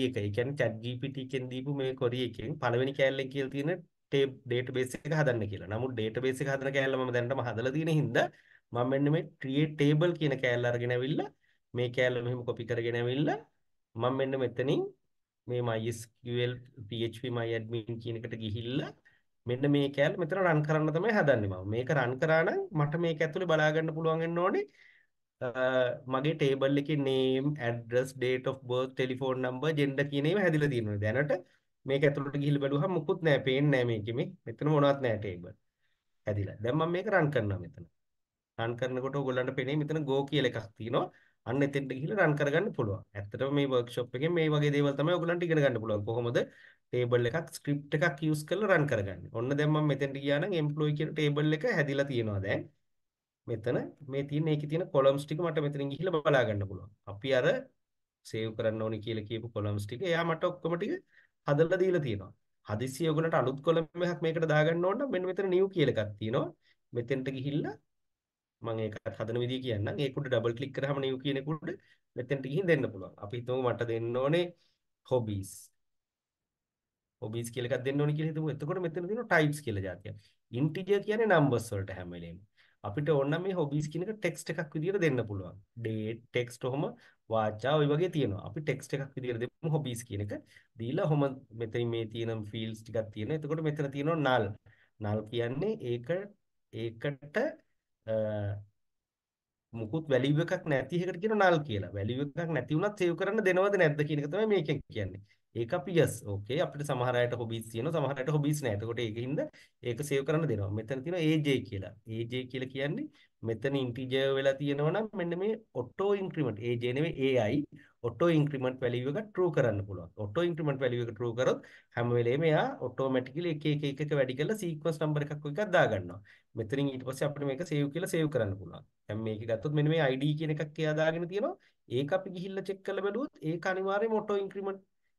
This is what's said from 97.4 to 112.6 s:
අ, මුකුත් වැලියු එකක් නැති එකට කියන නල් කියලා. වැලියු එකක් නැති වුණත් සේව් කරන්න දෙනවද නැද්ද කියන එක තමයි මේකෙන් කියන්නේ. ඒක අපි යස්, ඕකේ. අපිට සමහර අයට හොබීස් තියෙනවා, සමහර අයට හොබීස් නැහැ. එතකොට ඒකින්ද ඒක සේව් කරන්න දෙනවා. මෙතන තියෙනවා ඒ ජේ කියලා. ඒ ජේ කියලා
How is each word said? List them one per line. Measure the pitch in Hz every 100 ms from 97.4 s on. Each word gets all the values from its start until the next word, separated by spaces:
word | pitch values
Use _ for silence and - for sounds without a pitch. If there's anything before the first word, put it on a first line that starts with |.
| 294 311 _ _ _ _ -
අ, | 110 107 107 101 101 - _ _ _ _ _ _ _ _ _ _
මුකුත් | 117 107 156 151
වැලියු | 127 139 147
එකක් | 165 180 165
නැති | 135 127 170
එකට | 180 175
කියන | 214 214
නල් | 185 170
කියලා. | 147 104 87
වැලියු | 98 104 123 143
එකක් | 147 170
නැති | 151 - 156
වුණත් | 202 208
සේව් | 180 165
කරන්න | 190 220 185
දෙනවද | 180 196 202
නැද්ද | 160 147
කියන | 147 147
එක | 143
තමයි | 180 220
මේකෙන් | 196 156 139 -
කියන්නේ. | 110 95 98 - _ _ 110
ඒක | 117
අපි | 175 190
යස්, | 170 123 -
ඕකේ. | 107 98 101 139
අපිට | 175 147
සමහර | 147 131 123 123
අයට | 120 120
හොබීස් | 113 113 113
තියෙනවා, | 113 139
සමහර | 160 135 139
අයට | 131
හොබීස් | 151 147 151
නැහැ. | 131 104
එතකොට | 113 117
ඒකින්ද | 113 110 127 151 - - - _
ඒක | 123 113
සේව් | 147 139
කරන්න | 139 156 156
දෙනවා. | 107 98
මෙතන | 104 110 131
තියෙනවා | 143 180
ඒ | 156 160
ජේ | 147 131
කියලා. | 98 95 92 - -
ඒ | 110 117
ජේ | 127 123
කියලා | 131